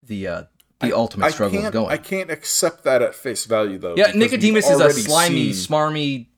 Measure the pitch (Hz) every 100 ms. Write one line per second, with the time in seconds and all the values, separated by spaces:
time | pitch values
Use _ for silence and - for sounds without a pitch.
0 | _ 104 95 85 - _ _ _ 120 110
1 | 117 - 139 156 104 95 107 107 110 151
2 | - 190 180 156 - - 175 - 147 131
3 | 117 - - - 113 110 107 95 92 85
4 | 202 208 226 247 202 220 214 - 151 139
5 | 107 151 170 165 147 135 92 156 151 151
6 | 147 135 117